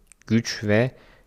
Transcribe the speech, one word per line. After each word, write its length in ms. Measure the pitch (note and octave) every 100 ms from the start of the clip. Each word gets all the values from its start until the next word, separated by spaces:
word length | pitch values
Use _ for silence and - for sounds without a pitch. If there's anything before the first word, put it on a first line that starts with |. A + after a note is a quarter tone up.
| _ _ -
güç 380 | A2 - -
ve 260 | G#2+ G#2 B2+ - - _